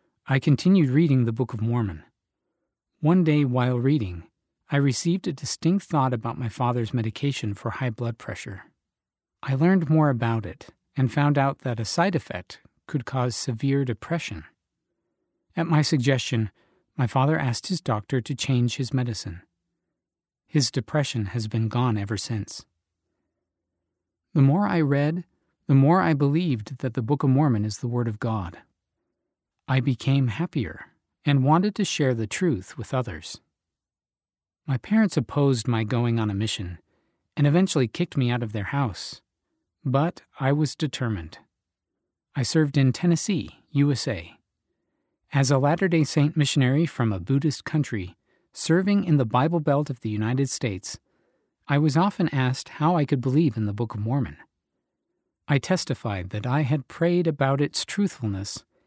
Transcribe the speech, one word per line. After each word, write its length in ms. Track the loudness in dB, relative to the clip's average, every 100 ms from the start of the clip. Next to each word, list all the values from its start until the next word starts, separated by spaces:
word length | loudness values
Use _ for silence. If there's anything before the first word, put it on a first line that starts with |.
| _ _ -2
I 120 | 0
continued 520 | 4 4 6 4 4
reading 340 | 4 4 4
the 80 | 2
Book 220 | 0 -4
of 80 | -2
Mormon. 420 | -2 0 -2 -6 -16 _ _ _ _ _ _ _ _ _
One 240 | 2 4
day 220 | 4 4 2
while 320 | 2 0 0
reading, 460 | 2 0 -2 -8 -14 _ _ _ _
I 60 | 0
received 500 | 2 0 0 -2 -2
a 60 |
distinct 540 | -6 -8 -2 0 0 0
thought 260 | 0 2
about 260 | 0 -4 -6
my 120 | -6
father's 440 | -2 0 0 -2
medication 600 | -2 -2 -2 -4 -2 -6
for 160 | -6 -6
high 200 | -4 -6
blood 280 | -4 -6 -8
pressure. 520 | -12 -12 -12 -14 -16 _ _ _ _ _ _ _
I 120 | -4
learned 340 | 2 4 4 4
more 220 | 4 4
about 340 | 2 0 -2
it 240 | -4 -12 -18 _ _ -2
and 160 | 0
found 260 | 2 2 2
out 220 | 2 -2
that 200 | -6 -4
a 40 |
side 300 | -4 0 0
effect 460 | 0 -4 -10 -12 -20 _ _ -8
could 200 | -6 -4
cause 280 | -2 -2
severe 520 | -2 -6 -4 0 0 0
depression. 580 | -4 -6 -6 -6 -12 -14 _ _ _ _ _ _ _ _ _ _ -6
At 100 | 2
my 140 | 2
suggestion, 680 | 2 2 2 0 0 -2 -2 -6 _ _ _
my 120 | -2 0
father 320 | 2 2 2
asked 300 | -2 -4 -4
his 120 | -6
doctor 400 | -2 -4 -2 -4
to 140 | -4
change 420 | -6 -2 0 0 -2
his 160 | -4
medicine. 500 | -2 -4 -6 -8 -12 -16 _ _ _ _ _ _ _ _ _ _
His 260 | -2 0
depression 540 | -2 -2 -2 -2 -4 -4
has 200 | -4 -4
been 220 | -2 -2
gone 280 | 0 0 0
ever 200 | -2 -6
since. 500 | -6 -6 -8 -12 -18 _ _ _ _ _ _ _ _ _ _ _ _ _ _ _ _
The 80 | 4
more 240 | 4 4 2
I 140 | 2
read, 440 | 2 2 0 -2 -8 _ _ _ 2
the 80 | 4
more 260 | 6 4
I 100 | 4
believed 640 | 2 2 2 0 -2 -4 -6
that 160 | -6
the 80 | -4
Book 200 | -2 0
of 80 | 2
Mormon 340 | 4 4 2
is 140 | 0 -4
the 80 | -4
Word 220 | -2 -2
of 100 | -2
God. 400 | -4 -4 -6 -12 _ _ _ _ _ _ _ _ _ _ -2
I 100 | 0
became 480 | 0 -2 0 2 2
happier 600 | -2 -6 -4 -6 -8 -18 _ _ _
and 200 | 0 2
wanted 320 | 4 4 2 0
to 80 |
share 300 | -4 0 0
the 120 | 0 -2
truth 500 | -2 0 0 -4 -12
with 160 | -4
others. 480 | -4 -4 -8 -12 -16 _ _ _ _ _ _ _ _ _ _ _ _ -4
My 100 | -4
parents 400 | 0 2 2 0
opposed 520 | -2 0 2 2 0
my 160 | -2
going 340 | 0 0 0 0
on 120 | 0
a 40 |
mission 460 | -2 -2 -4 -8 -10 _ _ _ _ _ 0
and 100 | 2
eventually 400 | 4 2 2 0
kicked 300 | -2 -4 0
me 120 | 0
out 140 | 0
of 100 | -4
their 120 | -6
house, 580 | -4 -2 -2 -4 -12 -14 _ _ _ _ _ _
but 380 | -2 0 0 -4 _ -4
I 100 | 0
was 240 | 2 0
determined. 640 | -2 -6 -4 -4 -4 -8 -16 _ _ _ _ _ _ _ _ _
I 80 | -4
served 340 | 0 2 2 4
in 160 | 2
Tennessee, 680 | 2 2 2 0 -4 -4 -12 _
U 220 | 0 2
S 160 | 2 -2
A. 280 | -6 -10 -20 _ _ _ _ _ _ _ _ _
As 200 | 0 2
a 60 | 4
Latter-day 440 | 2 2 2 2
Saint 340 | 2 2 2 2
missionary 500 | 0 2 2 2 0
from 260 | 0 -2
a 80 | -2
Buddhist 440 | 0 0 0 -4
country, 520 | -4 -2 -2 -4 -8 -12 _ _ _
serving 520 | -10 0 2 4 0
in 120 | 4 2
the 80 |
Bible 360 | 4 2 2 0
Belt 300 | 0 0 0
of 100 | -6
the 100 | -4
United 400 | -2 -2 0 -2
States, 480 | -2 -4 -6 -10 -14 _ _ _ _ _ _ -2
I 100 | 2
was 180 | 2 2
often 320 | 0 0 -2
asked 380 | 2 0 -2 -8 -2
how 160 | 0 2
I 80 |
could 160 | 2 0
believe 360 | 0 2 2 0
in 100 | -4
the 60 |
Book 220 | -2 -4
of 60 | -4
Mormon. 380 | -2 -2 -4 -8 -20 _ _ _ _ _ _ _ _ _ -2
I 120 | -2
testified 720 | 2 -2 -2 -6 -4 -6 -4
that 180 | -6 -2
I 140 | 0
had 260 | 0 0 -4
prayed 400 | -2 0 2 0
about 320 | 0 2 2
its 240 | 0 -2
truthfulness 800 | -6 -2 -2 0 -4 -4 -6 -10 -16 _